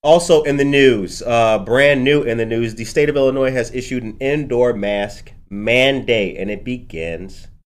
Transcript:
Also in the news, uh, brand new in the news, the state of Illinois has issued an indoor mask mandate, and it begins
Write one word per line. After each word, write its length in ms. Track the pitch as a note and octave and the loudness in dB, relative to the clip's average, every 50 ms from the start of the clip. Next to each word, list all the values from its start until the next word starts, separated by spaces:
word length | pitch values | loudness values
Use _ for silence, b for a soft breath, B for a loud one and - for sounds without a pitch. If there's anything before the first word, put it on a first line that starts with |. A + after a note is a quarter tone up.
Also 400 | - D3 D#3+ F3 E3+ - E3+ D3+ | 6 6 4 4 6 4 4 4
in 160 | D3+ D3 C#3+ C#3 | 4 2 0 0
the 60 | C#3 | 0
news, 580 | C#3+ C#3+ C#3+ C#3 C3+ A#2+ G#2 F#2+ E2 - - | 2 4 6 6 6 4 4 -2 -6 -8 -10
uh, 360 | - A#2 A#2+ A#2 A2+ A2 A2 G#2+ | -4 0 2 2 4 4 2 0
brand 440 | F#2+ G2+ A#2 C3 C#3 C#3+ C#3+ C3+ B2+ | 0 0 2 4 4 4 4 4 2
new 180 | C3+ D3 D3 C3 | 2 2 2 2
in 120 | A#2 A#2 | 0 -2
the 80 | A#2 A2+ | -2 -2
news, 300 | A2+ A#2 A2+ A#2 A2+ G#2+ | -2 -2 -4 -4 -4 -6
the 100 | A2 A#2 | -10 -12
state 240 | A2+ - D#3 D3 D3 | -4 -2 0 0 0
of 80 | D3 | 2
Illinois 340 | C#3+ C3+ C3+ C3 C3+ C3 C3 | 2 0 0 2 0 -2 -2
has 220 | C3 B2+ A#2 A2+ - | -2 -4 -6 -4 -6
issued 280 | B2+ A#2+ - C3 B2 | -10 -8 -6 -8 -8
an 160 | A2+ A2 G#2+ - | -8 -8 -10 -6
indoor 560 | C3 C3+ C#3+ D3+ D3 B2+ B2+ A#2+ B2 B2 A#2 | -4 -4 -2 -2 -4 -2 0 0 2 0 0
mask 580 | G#2 G2+ G2+ G#2 G2+ G2+ G2+ - - - - - - - _ | -2 -2 -4 -2 -2 -4 -6 -8 -16 -20 -20 -20 -20 -18 _
mandate, 880 | G2 G2+ G#2 A2 A#2+ B2+ C3 C3+ C3+ C3+ A2 A#2+ A#2+ A2 G2+ F#2+ - | -12 -6 -2 2 2 4 4 2 2 0 0 0 0 0 0 -4 -4
and 140 | - F#2+ G2+ | -8 -8 -8
it 120 | G#2 G#2 | -8 -8
begins 880 | - B2 B2+ B2 - - - D#2+ D#2+ E2 E2 D#2+ F#2 F#2+ - - - - - - _ | -8 -10 -10 -10 -10 -14 -12 -10 -8 -8 -8 -10 -12 -14 -18 -20 -20 -20 -20 -20 _